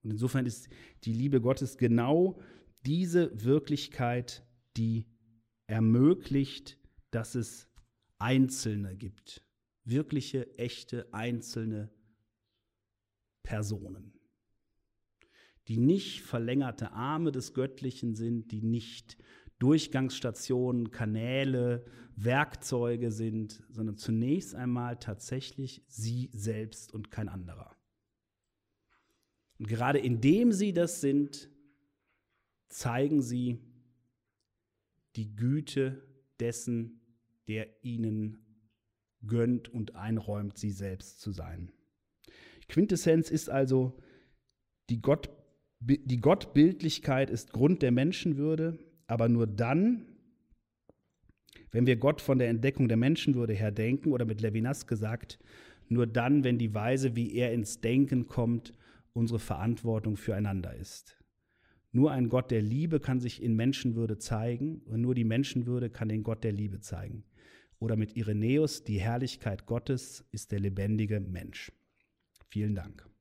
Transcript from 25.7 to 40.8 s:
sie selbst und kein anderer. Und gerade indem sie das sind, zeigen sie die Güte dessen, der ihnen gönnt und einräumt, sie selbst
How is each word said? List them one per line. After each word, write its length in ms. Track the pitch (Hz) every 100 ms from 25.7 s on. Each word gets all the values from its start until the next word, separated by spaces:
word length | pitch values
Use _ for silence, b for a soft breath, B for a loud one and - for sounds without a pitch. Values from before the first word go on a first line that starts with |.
| - _
sie 440 | - 110 120 123
selbst 600 | 110 101 107 113 - -
und 180 | 110 104
kein 180 | - 104
anderer. 460 | 95 87 87 - _ _ _ _ _ _ _ _ _ _ _ _ _ _ _ _ _ _ _
Und 100 | 107
gerade 300 | 110 123 143
indem 540 | 123 117 127 190 240
sie 200 | 196 208
das 280 | 175 170 -
sind, 480 | 139 139 143 - - _ _ _ _ _ _ _ _ _ _ _ _
zeigen 540 | - 127 120 143 147
sie 360 | 123 123 123 120 - - _ _ _ _ _ _ _ _ _ _ _ _ _ -
die 180 | 107
Güte 680 | 107 120 143 147 143 135 135 - _ _ _
dessen, 600 | 117 117 - 117 113 - _ _ _ _ -
der 340 | 110 107 _
ihnen 560 | 127 117 113 107 107 107 _ _ _ _ _ _ _ _ 107
gönnt 420 | 117 117 123 -
und 240 | 120 107
einräumt, 640 | - 104 110 104 104 101 -
sie 120 | 107
selbst 500 | 95